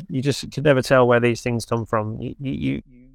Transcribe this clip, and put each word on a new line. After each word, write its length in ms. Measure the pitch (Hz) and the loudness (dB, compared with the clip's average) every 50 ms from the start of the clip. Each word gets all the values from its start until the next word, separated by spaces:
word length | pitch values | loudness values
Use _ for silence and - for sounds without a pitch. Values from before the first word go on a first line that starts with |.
| 170 - | 2 0
you 120 | - 131 | -6 -4
just 300 | 123 139 120 - - 113 | -2 -2 -2 -2 -6 -10
can 120 | - 135 139 | -6 0 2
never 180 | 156 135 131 | 4 4 4
tell 260 | 120 - 139 131 123 120 | 4 4 4 6 6 6
where 120 | 120 120 | 4 4
these 220 | 120 120 117 - | 4 2 2 0
things 240 | - 123 120 113 - | -2 -4 -4 -4 -4
come 200 | - 120 117 110 | -4 -4 -4 -4
from. 360 | - 117 110 107 107 113 - | -2 -2 -2 -2 -4 -6 -8
You, 140 | 117 127 - - | -10 -10 -10 -10
you, 140 | 135 131 143 | -8 -8 -6
you, 540 | 123 143 135 139 - - _ 123 123 127 131 | -4 -4 -4 -4 -6 -8 _ -20 -20 -20 -20